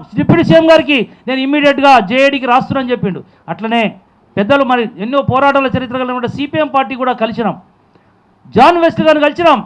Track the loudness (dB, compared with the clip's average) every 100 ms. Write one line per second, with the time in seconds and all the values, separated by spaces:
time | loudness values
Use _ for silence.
0 | -6 -6 0 2 4 4 6 4 4 -2
1 | -2 -8 -8 -4 -2 0 0 2 4 4
2 | 2 0 0 0 0 0 0 -6 -4 -4
3 | -4 -8 -14 _ -14 -10 -4 -2 -2 -6
4 | _ _ _ -6 0 0 2 0 -2 -8
5 | -4 -4 0 0 2 2 0 -4 -6 -8
6 | -6 -6 -6 -6 -6 -4 -2 -2 -4 -4
7 | -4 -2 -4 -4 -6 -6 _ _ _ _
8 | _ _ _ _ _ 2 4 4 0 0
9 | 0 2 0 0 0 0